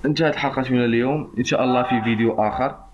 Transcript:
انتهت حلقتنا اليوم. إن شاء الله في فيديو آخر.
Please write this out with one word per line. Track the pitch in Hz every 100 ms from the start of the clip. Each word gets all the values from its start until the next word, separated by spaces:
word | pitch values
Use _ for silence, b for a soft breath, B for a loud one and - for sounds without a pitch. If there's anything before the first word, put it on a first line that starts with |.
انتهت | 143 151 160 -
حلقتنا | 139 131 127 123
اليوم. | 120 117 127 151 - -
إن |
شاء | 123 139
الله | 127 123
في | 123 120
فيديو | 110 110 113
آخر. | 113 107 101 135 - -